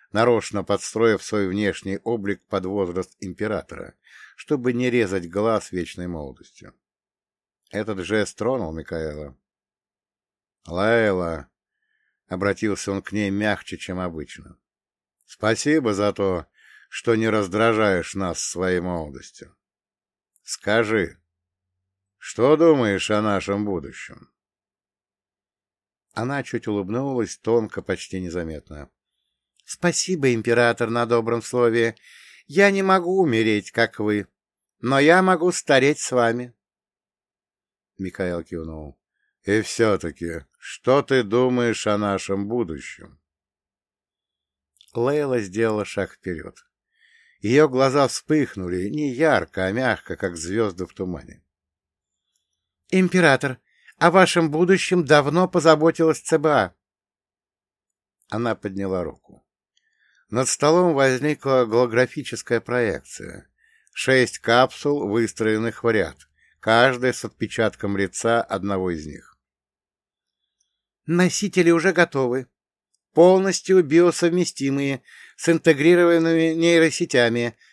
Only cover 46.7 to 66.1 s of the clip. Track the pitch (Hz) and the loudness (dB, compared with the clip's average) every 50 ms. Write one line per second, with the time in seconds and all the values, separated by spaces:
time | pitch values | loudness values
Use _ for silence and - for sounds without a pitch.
46.7 | _ _ _ _ _ _ _ _ _ _ _ _ _ _ - 104 123 147 156 139 | _ _ _ _ _ _ _ _ _ _ _ _ _ _ -2 2 4 6 6 4
47.7 | 127 131 135 135 131 143 139 123 - - - - 156 151 127 - - 98 92 87 | 4 2 2 2 4 2 2 0 0 -4 -4 -2 0 0 0 -2 -4 -8 -8 -6
48.7 | 90 90 95 107 131 151 151 139 120 123 160 156 131 95 85 - - 98 92 92 | -6 -6 -6 -6 -6 -6 -6 -6 -2 0 2 2 2 2 0 -2 -4 -4 -2 -2
49.7 | 101 123 131 120 101 - - - 87 - 101 92 87 82 80 87 98 113 110 101 | -2 -2 -2 -2 -2 -4 -6 -10 -8 -6 -6 -6 -6 -8 -8 -6 -2 -2 -2 -2
50.7 | 87 90 90 - - - 95 92 87 71 82 - - - _ _ _ _ _ _ | -4 -8 -10 -10 -8 -8 -8 -8 -8 -10 -12 -16 -20 -20 _ _ _ _ _ _
51.7 | _ _ _ _ _ _ _ _ _ _ _ _ _ _ _ _ _ _ _ _ | _ _ _ _ _ _ _ _ _ _ _ _ _ _ _ _ _ _ _ _
52.7 | _ _ _ _ 196 190 185 175 - 185 175 147 135 127 - 175 127 - _ _ | _ _ _ _ 2 2 2 4 4 4 4 6 4 4 0 -2 -6 -8 _ _
53.7 | _ _ _ - - - 156 170 160 190 185 - - 175 165 151 147 160 180 175 | _ _ _ -20 -4 0 2 4 6 6 4 4 4 2 0 0 0 0 2 2
54.7 | 190 170 - - 180 180 156 131 151 147 135 143 147 175 185 175 - 175 143 165 | 2 0 0 0 0 0 2 4 4 4 4 2 0 0 0 0 0 2 4 4
55.7 | 156 151 156 165 160 - 165 160 151 - - - 165 147 147 156 147 120 98 90 | 6 6 4 2 2 2 2 0 0 0 -2 -2 0 2 2 2 2 2 2 0
56.7 | - _ _ _ _ _ _ _ _ _ _ _ _ _ _ _ _ _ _ _ | -4 _ _ _ _ _ _ _ _ _ _ _ _ _ _ _ _ _ _ _
57.7 | _ _ _ _ _ _ _ _ _ _ _ - 107 110 120 117 104 - - 101 | _ _ _ _ _ _ _ _ _ _ _ -10 -6 -4 -4 -4 -4 -4 -6 -8
58.7 | 95 98 98 92 95 90 85 73 - _ _ _ - _ _ _ _ _ _ _ | -6 -6 -4 -2 -2 -2 -4 -6 -8 _ _ _ -20 _ _ _ _ _ _ _
59.7 | _ _ _ _ _ _ _ _ _ _ _ _ 104 123 131 - - - 147 151 | _ _ _ _ _ _ _ _ _ _ _ _ -4 -2 -2 -2 -2 2 4 4
60.7 | 160 180 180 175 151 139 135 135 131 123 139 151 151 - - 135 135 127 123 110 | 4 4 4 4 4 4 2 2 2 0 -2 -2 -4 -4 -2 0 2 2 2 2
61.7 | 110 120 127 117 113 123 127 - - 151 127 - 117 - - - 120 113 - - | 2 2 2 2 2 2 0 0 -2 -8 -10 -10 -10 -10 -4 -2 -2 -2 -2 -2
62.7 | 120 123 117 104 82 - - - - - - - - - - _ _ _ _ _ | -2 -2 0 -2 -2 -6 -8 -14 -18 -16 -16 -16 -16 -16 -20 _ _ _ _ _
63.7 | _ _ _ _ - - - 131 131 131 120 - - - - 113 117 123 131 - | _ _ _ _ -12 -6 0 2 4 4 2 0 -2 -4 0 2 4 4 4 2
64.7 | - - - 143 147 143 98 101 104 117 113 104 - - 110 110 110 110 113 117 | 0 -4 -4 -2 -2 -2 -2 -2 0 0 -2 -2 -2 -2 -2 0 0 0 -2 -4
65.7 | 110 - - 117 110 104 85 76 | -6 -4 -2 0 0 0 0 -2